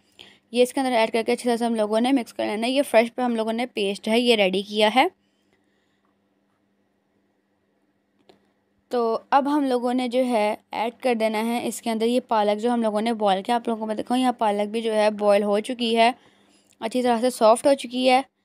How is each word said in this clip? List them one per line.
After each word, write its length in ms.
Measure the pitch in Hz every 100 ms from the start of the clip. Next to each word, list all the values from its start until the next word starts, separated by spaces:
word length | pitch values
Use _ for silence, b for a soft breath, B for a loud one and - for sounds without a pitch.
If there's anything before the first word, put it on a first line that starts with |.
| B B B B _
ये 100 | 233
इसके 180 | 247 -
अंदर 120 | 262
ऐड 180 | 240 220
करके 200 | 226 220
अच्छी 120 | 240 247
तरह 120 | 233
से 80 | 233
हम 100 | 226
लोगों 240 | 208 220
ने 120 | 247
मिक्स 200 | 269 220
कर 140 | - 220
लेना 220 | 214 233
है। 60 |
ये 80 | 262
फ्रेश 260 | 277 220 233
पे 120 | -
हम 140 | 247 226
लोगों 180 | 220
ने 120 | 226 254
पेस्ट 400 | - 196 202 -
है 120 | 226
ये 160 | 240 226
रेडी 260 | 196 190
किया 260 | 208 208 214
है। 200 | 233 370 - _ _ _ _ _ _ _ _ _ _ _ _ _ _ _ _ _ _ _ _ _ _ _ _ _ _ _ _ _ _ _ _ _ _ _ _ _
तो 220 | 247 233 226 -
अब 160 | 269 277
हम 180 | 302 269
लोगों 280 | 247 240
ने 140 | 254 247
जो 140 | 240 254
है 320 | 233 208 214 _ -
ऐड 240 | 226 240
कर 160 | 254 233
देना 220 | 220 214
है 180 | 226 240 240
इसके 220 | 226 -
अंदर 160 | 226 226
ये 120 | 247 247
पालक 280 | 226 208 208
जो 120 | 233
हम 120 | 240
लोगों 180 | 220 208
ने 120 | 226 226
बॉयल 260 | 208 190
किया। 140 | 196 240
आप 120 | 233
लोगों 120 | 226
को 60 | 220
मैं 120 | 214
दिखाऊँ 220 | - 247
यहाँ 180 | 254 247
पालक 300 | 220 208 208
भी 120 | 220
जो 120 | 226
है 160 | 214 214
बॉयल 320 | 208 208 202
हो 160 | 208 208
चुकी 320 | 220 240 233 226
है, 180 | 226 262 b b b b b _
अच्छी 200 | 226 254
तरह 200 | 247 233
से 80 | 254
सॉफ्ट 360 | 247 220 226 294
हो 60 | 277
चुकी 320 | 240 247 254
है। 180 | 254 - _